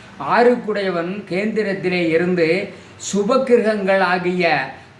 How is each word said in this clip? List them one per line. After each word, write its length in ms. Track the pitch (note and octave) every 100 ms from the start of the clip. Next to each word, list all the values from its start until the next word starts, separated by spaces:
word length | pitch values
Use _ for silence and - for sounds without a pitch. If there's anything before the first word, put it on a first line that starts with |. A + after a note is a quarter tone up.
| - - C#3+
ஆறுக்குடையவன் 960 | G3+ A#3+ A#3+ F#3+ G3+ F#3+ F3 E3+ G3+ -
கேந்திரத்திலே 800 | F3+ G#3+ G#3 G3+ E3+ F3+ F3+ E3
இருந்து 600 | E3 F3+ F3+ D#3+ F#3 G#3 - - - -
சுபக்கிரகங்கள் 880 | G3 G3+ C4 - A#3+ G#3+ G#3+ F#3+ G3
ஆகிய 720 | F3+ F3+ F3 F3+ E3 C#3+ C3 - -